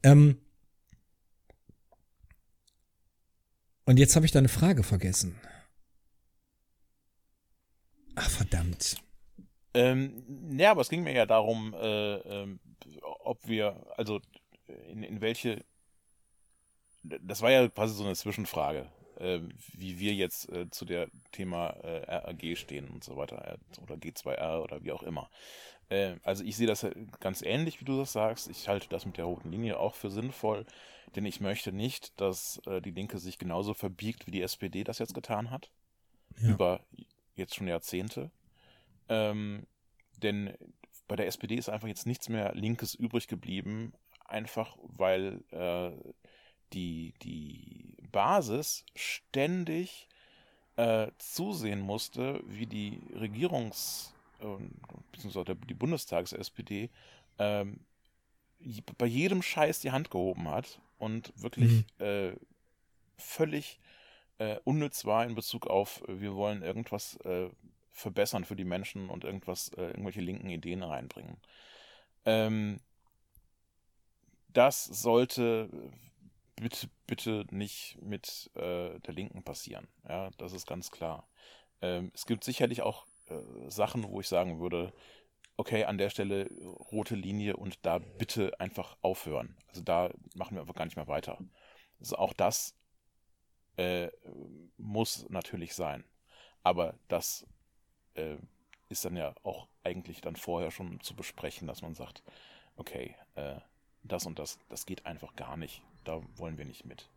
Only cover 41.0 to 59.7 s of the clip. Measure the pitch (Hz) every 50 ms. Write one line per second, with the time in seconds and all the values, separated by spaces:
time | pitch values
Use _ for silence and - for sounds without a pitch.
41 | _ _ 101 92 104 87 - - - 101 110 123 120 - 107 107 107 113 101 -
42 | - 120 123 - - - 113 110 104 98 - - 101 110 117 113 - - - -
43 | 117 113 - 117 - - 113 87 - - - 95 - 101 104 110 113 117 - _
44 | _ _ _ _ - - - 110 110 113 - 113 110 - - - 76 - - -
45 | 95 92 95 95 95 98 98 98 - _ - 80 87 87 87 87 90 87 - -
46 | - - - _ _ - - - _ - _ _ _ _ - 92 90 87 82 80
47 | 82 80 - _ - - 82 78 76 73 - - - - - - - - - -
48 | - 95 - 98 98 131 185 208 160 110 104 135 160 - - - - - _ -
49 | - - - - _ _ - 135 139 156 180 185 175 165 160 165 180 185 - -
50 | - _ _ _ - _ _ - _ _ _ _ _ _ _ - 117 117 113 110
51 | 110 - - _ - - - - 175 202 202 165 110 107 101 101 98 98 101 110
52 | - - - 123 123 135 143 - - 98 101 104 117 110 107 107 104 104 107 -
53 | - - - - 110 107 101 113 147 175 170 135 117 110 - - - - - -
54 | - - - - _ _ _ _ - 107 101 98 - - - - - - - -
55 | - _ - - - 104 92 98 87 - 92 - - - - - 117 165 165 143
56 | - - - 87 90 - - - 95 - _ - 113 - 101 101 107 120 _ -
57 | - - - - _ _ _ - 104 104 104 104 101 98 107 - - _ _ _
58 | _ _ _ _ _ _ _ _ _ _ _ _ - 131 113 107 - - - _
59 | 123 120 113 131 160 190 196 185 180 - - - 151 151